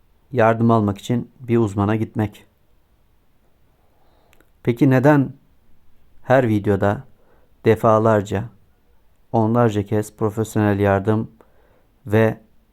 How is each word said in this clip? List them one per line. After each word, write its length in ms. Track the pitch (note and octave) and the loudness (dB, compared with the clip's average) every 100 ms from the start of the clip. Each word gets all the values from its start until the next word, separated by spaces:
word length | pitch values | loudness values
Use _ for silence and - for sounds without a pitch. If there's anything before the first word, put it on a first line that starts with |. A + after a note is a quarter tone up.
| _ _ _ | _ _ _
yardım 400 | A#2+ A2 A2+ A#2 | 0 2 2 2
almak 260 | A2+ G#2 G2+ | 2 0 -4
için 340 | - A#2+ - - | -6 -6 -6 -14
bir 180 | A#2+ A#2 | -2 0
uzmana 380 | G#2+ G2+ G2+ A2 | 0 -2 -2 -2
gitmek. 500 | A2 A#2 G#2 - _ _ _ _ _ _ _ _ _ _ _ _ _ _ _ _ _ _ _ _ _ _ | -4 -6 -6 -8 _ _ _ _ _ _ _ _ _ _ _ _ _ _ _ _ _ _ _ _ _ _
Peki 260 | - A#2 C#3+ | -6 0 2
neden 440 | C3 C#3 D3 C3 - _ _ - - - - _ - | 4 4 2 0 -8 _ _ -20 -20 -20 -20 _ -10
her 240 | - C3+ A#2+ | 0 2 2
videoda 560 | G#2+ G#2 G2 G2+ C3+ - _ _ _ _ _ A2+ | 0 0 0 -2 -4 -10 _ _ _ _ _ 0
defalarca, 760 | G#2+ A#2 A2 A2 G#2+ G2 G2 A#2+ - _ _ _ _ _ _ _ | 2 2 2 2 0 0 -6 -8 -14 _ _ _ _ _ _ _
onlarca 520 | A#2 A2 A#2+ A#2 G#2 | -2 0 2 0 0
kez 320 | G2 G#2+ G#2 - | -2 -4 -4 -6
profesyonel 640 | A2 A2 G#2+ A2 G#2 G2+ | -4 -4 -4 -2 0 0
yardım 520 | G2+ G2 G2+ G#2+ B2+ _ _ _ _ _ _ _ G#2+ | 0 0 0 -2 -4 _ _ _ _ _ _ _ -4
ve 340 | G#2 A2 A#2+ _ _ _ | 0 0 -2 _ _ _